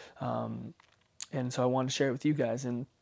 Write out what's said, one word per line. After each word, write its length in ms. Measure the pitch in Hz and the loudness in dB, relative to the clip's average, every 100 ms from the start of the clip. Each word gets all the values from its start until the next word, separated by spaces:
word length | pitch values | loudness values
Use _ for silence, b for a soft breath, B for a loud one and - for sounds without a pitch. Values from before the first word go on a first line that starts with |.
| B - | B -8
Um, 540 | 131 117 113 117 113 - _ _ _ _ - | -4 -2 -4 -6 -10 -14 _ _ _ _ -6
and 220 | 147 123 | -4 -2
so 80 | 123 | 2
I 60 | 127 | 2
wanna 240 | 131 127 | 2 0
share 180 | - 139 | 2 2
it 40 | |
with 120 | 127 151 | 4 2
you 80 | |
guys. 320 | 147 120 120 135 | 2 0 0 -2
And 220 | 120 135 _ | -4 -6 _